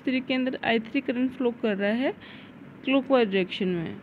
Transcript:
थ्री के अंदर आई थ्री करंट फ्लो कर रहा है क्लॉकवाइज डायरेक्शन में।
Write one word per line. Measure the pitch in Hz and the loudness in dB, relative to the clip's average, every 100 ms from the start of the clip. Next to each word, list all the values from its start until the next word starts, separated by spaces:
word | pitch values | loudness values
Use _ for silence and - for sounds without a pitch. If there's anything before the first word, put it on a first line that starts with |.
थ्री | 277 254 | 0 0
के | 254 | 0
अंदर | 262 254 - | 0 0 -2
आई | - 226 | 2 0
थ्री | 226 277 | 0 -2
करंट | 269 240 254 262 | -2 0 -2 0
फ्लो | 240 233 | -2 0
कर | 226 196 | -2 0
रहा | 202 | 0
है | 233 285 415 - - - - - - | 0 -2 -4 -12 -18 -20 -20 -20 -8
क्लॉकवाइज | - 269 269 254 214 | 0 2 4 4 4
डायरेक्शन | 190 185 - 185 | 2 0 -2 0
में। | 175 185 202 | 0 -4 -8